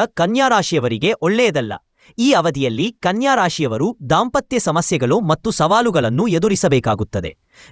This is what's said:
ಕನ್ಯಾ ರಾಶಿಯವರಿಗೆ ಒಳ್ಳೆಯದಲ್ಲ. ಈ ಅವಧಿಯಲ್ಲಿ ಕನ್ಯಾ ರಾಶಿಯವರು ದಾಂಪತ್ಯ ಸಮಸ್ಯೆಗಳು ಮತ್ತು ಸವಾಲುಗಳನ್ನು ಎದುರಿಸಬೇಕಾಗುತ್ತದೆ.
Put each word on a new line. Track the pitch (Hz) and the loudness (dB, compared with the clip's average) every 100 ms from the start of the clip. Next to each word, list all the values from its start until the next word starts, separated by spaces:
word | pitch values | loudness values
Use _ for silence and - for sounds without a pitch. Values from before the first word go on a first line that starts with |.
ಕನ್ಯಾ | - - 175 240 269 | -2 0 0 2 2
ರಾಶಿಯವರಿಗೆ | 220 - 156 123 113 170 226 | 2 0 -2 0 0 -2 -2
ಒಳ್ಳೆಯದಲ್ಲ. | 165 220 240 147 113 87 - _ _ - | 0 2 0 0 -4 -8 -16 _ _ -2
ಈ | 254 | 2
ಅವಧಿಯಲ್ಲಿ | 220 170 135 131 113 202 | 4 2 0 -2 -2 -4
ಕನ್ಯಾ | - 180 208 277 | -4 -4 0 0
ರಾಶಿಯವರು | 254 175 - 135 113 185 254 131 | 2 0 -2 -4 -2 -2 -4 -2
ದಾಂಪತ್ಯ | 160 240 277 - 254 | 0 0 -2 -2 -2
ಸಮಸ್ಯೆಗಳು | - 156 - 160 123 190 | -2 -2 -2 -2 0 0
ಮತ್ತು | 175 156 226 | 0 -2 -2
ಸವಾಲುಗಳನ್ನು | - 160 214 240 170 117 123 226 | 0 2 2 2 0 0 0 0
ಎದುರಿಸಬೇಕಾಗುತ್ತದೆ. | 165 208 196 180 135 117 104 107 101 82 - _ _ - | 0 0 0 2 2 0 -4 -4 -6 -8 -12 _ _ -10